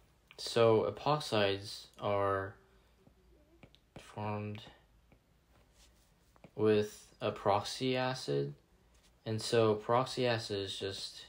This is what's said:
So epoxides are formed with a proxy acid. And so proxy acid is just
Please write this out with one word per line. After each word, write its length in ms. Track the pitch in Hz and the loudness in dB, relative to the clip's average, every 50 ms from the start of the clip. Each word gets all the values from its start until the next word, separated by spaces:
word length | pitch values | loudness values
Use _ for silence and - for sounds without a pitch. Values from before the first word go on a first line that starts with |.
| _ _ _ _ _ _ - | _ _ _ _ _ _ -14
So 580 | - - - - 120 117 113 113 107 - 101 98 | -10 -8 -2 4 6 6 8 8 6 4 2 -2
epoxides 920 | - - 135 151 151 147 - 117 107 101 98 98 98 101 110 - - - - - - | -2 0 0 0 0 0 -2 0 2 2 2 0 -2 -4 -10 -12 -14 -16 -18 -14 -6
are 560 | - 107 101 101 101 98 98 98 95 98 104 - - _ _ - _ _ _ _ _ - _ _ _ _ - _ _ _ _ _ - - _ _ _ _ _ - | -2 0 0 2 2 2 0 0 -2 -6 -10 -16 -20 _ _ -20 _ _ _ _ _ -20 _ _ _ _ -20 _ _ _ _ _ -20 -20 _ _ _ _ _ -20
formed 640 | - - - 107 104 107 104 104 104 107 104 107 - - - - _ _ _ _ _ _ - _ _ _ _ _ _ _ _ _ _ _ _ _ - _ _ _ _ _ _ _ _ _ _ - - - - | -20 -16 -12 -8 -6 -4 -4 -4 -6 -6 -8 -10 -12 -16 -20 -20 _ _ _ _ _ _ -20 _ _ _ _ _ _ _ _ _ _ _ _ _ -20 _ _ _ _ _ _ _ _ _ _ -20 -20 -14 -4
with 600 | - 107 107 107 104 104 104 - - - - - _ - | 2 4 4 6 4 2 0 -6 -14 -20 -20 -14 _ -4
a 80 | 107 | -4
proxy 680 | 104 - - 107 98 101 98 - - - 131 131 127 | -4 -2 0 2 2 2 0 -2 -6 -4 -2 -2 0
acid. 560 | 127 127 127 131 131 - - 143 143 143 143 147 - _ _ _ _ _ _ _ _ _ _ _ _ _ | 0 0 -2 -4 -4 -4 -2 -2 -2 -2 -4 -6 -12 _ _ _ _ _ _ _ _ _ _ _ _ _
And 160 | 113 110 107 | -6 -6 -4
so 340 | - - - 117 110 110 107 | -2 2 4 4 6 6 4
proxy 520 | 107 - - 117 123 131 - - - 127 | 2 2 2 2 2 2 0 -2 0 0
acid 320 | 123 117 110 - - 107 98 | 0 0 0 -2 -4 -6 -6
is 200 | 98 95 - - | -6 -6 -6 -6
just 460 | - 98 98 - - - - - - | -6 -6 -6 -8 -10 -12 -14 -16 -20